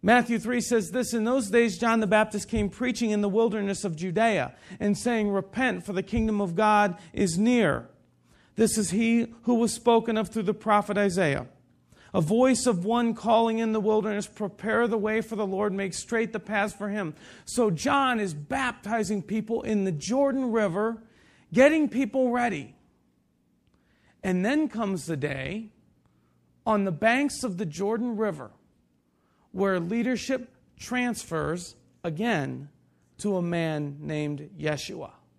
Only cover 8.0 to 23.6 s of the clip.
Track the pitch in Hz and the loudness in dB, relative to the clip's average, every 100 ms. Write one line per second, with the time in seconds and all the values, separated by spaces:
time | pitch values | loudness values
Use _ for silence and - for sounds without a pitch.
8 | _ _ _ _ _ - 220 220 202 185 | _ _ _ _ _ 0 2 2 -2 0
9 | 226 233 233 - - 240 233 - - 233 | 2 2 0 -4 0 2 2 2 4 4
10 | 226 220 180 220 196 214 214 208 208 202 | 4 -2 -2 -2 -2 -4 2 2 2 0
11 | 202 175 165 135 117 _ _ _ _ _ | 2 2 2 0 -4 _ _ _ _ _
12 | - 196 156 220 262 254 247 190 185 233 | -4 -2 2 4 4 4 2 0 0 0
13 | 233 220 208 226 226 226 226 220 208 214 | 0 -2 2 4 4 0 0 0 2 2
14 | 214 208 - - 208 202 208 220 233 220 | 0 -4 -6 -8 -8 -6 -2 0 2 0
15 | 208 220 220 220 202 190 208 190 196 - | 0 -2 -2 -4 -4 0 -2 -2 -4 -6
16 | - 233 226 226 - 208 208 - 208 208 | -4 -2 -2 -4 -4 -2 -2 -4 -6 -4
17 | 180 151 - - - - 220 160 277 277 | -6 -8 -18 -20 -8 0 2 2 0 2
18 | 269 233 202 147 147 262 254 240 202 226 | 2 0 -2 -6 -6 -4 -4 -6 -6 -4
19 | 208 208 - 220 220 226 - 214 190 156 | -2 -4 -2 -4 -2 -4 -2 0 0 -2
20 | 139 254 277 269 262 226 208 170 220 226 | -2 2 2 2 0 0 0 0 -2 -4
21 | - _ _ _ _ 170 277 320 294 226 | -14 _ _ _ _ 6 6 6 2 0
22 | 262 269 254 240 240 160 135 - _ _ | -2 2 0 2 -2 -2 -8 -18 _ _
23 | _ _ _ _ _ _ | _ _ _ _ _ _